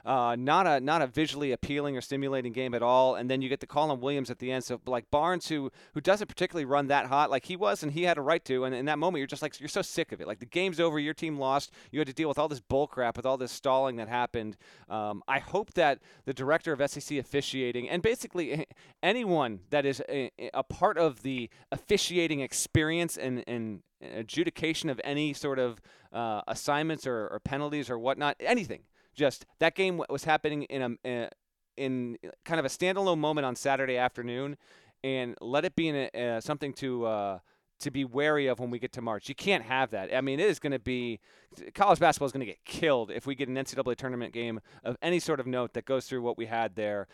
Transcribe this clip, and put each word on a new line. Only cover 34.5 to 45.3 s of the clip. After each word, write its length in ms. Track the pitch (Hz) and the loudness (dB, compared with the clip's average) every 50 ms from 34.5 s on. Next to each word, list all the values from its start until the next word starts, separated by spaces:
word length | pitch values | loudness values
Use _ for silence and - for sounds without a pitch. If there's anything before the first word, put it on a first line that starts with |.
| 147 - _ _ - - _ _ _ _ - | -8 -10 _ _ -20 -20 _ _ _ _ -4
and 320 | 135 135 131 127 120 113 - | -2 -2 -2 -2 -4 -6 -8
let 240 | - 117 131 147 156 | -6 -2 0 0 0
it 100 | 185 - | 0 0
be 140 | - 165 160 | 0 0 0
in 200 | 147 139 131 - - | 0 0 -2 -2 -2
a, 220 | 120 123 120 117 | -2 -2 0 -2
uh, 40 | 113 | -2
something 320 | 110 - 151 139 156 139 123 | -2 -4 -4 -4 -4 -6 -6
to, 320 | - 139 131 123 120 117 | -4 -4 -2 -2 0 0
uh, 320 | 113 110 104 101 98 95 90 - _ _ _ _ _ _ _ | 0 0 0 0 -2 -4 -6 -10 _ _ _ _ _ _ _
to 120 | - 131 | -8 -4
be 160 | 120 135 139 | -2 -2 -4
wary 400 | 123 117 139 147 151 151 147 139 | -2 0 2 4 4 4 4 4
of 120 | 131 123 120 | 2 2 0
when 120 | 123 120 | -2 -4
we 80 | 120 117 | -4 -4
get 120 | 123 117 | -6 -6
to 120 | - 131 117 | -6 -6 -4
March. 260 | 113 110 101 - - | -4 -4 -4 -6 -8
You 60 | 139 | -10
can't 280 | - - 190 196 151 110 | -4 0 2 2 2 2
have 280 | 113 131 131 135 120 | 0 0 0 2 0
that. 240 | 113 98 95 - - | 0 -4 -4 -2 -2
I 60 | 131 131 | 0 0
mean, 180 | 139 135 143 | 0 0 2
it 80 | 190 214 | 2 2
is 100 | 160 - | 2 2
gonna 200 | - 147 139 127 | 0 -2 -2 -2
be, 420 | - 131 127 123 120 120 113 - _ _ _ - _ _ - - 73 - - | -2 -2 -2 -2 -2 -4 -6 -8 _ _ _ -20 _ _ -20 -18 -18 -12 0
college 240 | - 196 202 180 151 | 4 6 6 6 8
basketball 260 | 170 160 147 - 147 | 6 6 6 4 0
is 80 | 131 117 | -2 -2
gonna 140 | 135 127 | -4 -6
get 180 | 101 87 - _ | -6 -8 -12 _
killed 460 | - - - 165 156 139 123 113 98 | -12 -4 0 2 4 4 4 2 -2
if 160 | - - - | -6 -6 -6
we 80 | 143 139 | -6 -4
get 140 | 123 139 123 | -4 -4 -2
an 100 | 127 131 | -2 -4
N 80 | 135 | -4
C 100 | - - | -4 -4
double 160 | 135 131 127 120 | -4 -2 -2 -2
A 20 | |
tournament 380 | - 135 131 127 120 117 - - | -2 -4 -6 -6 -6 -6 -6 -6
game 280 | 117 117 117 113 110 - _ - - - | -6 -4 -4 -6 -6 -10 _ -20 -10 -8
of 140 | 113 123 - - | -6 -6 -4 0
any 180 | 165 180 170 | 0 0 0
sort 200 | - - | 0 0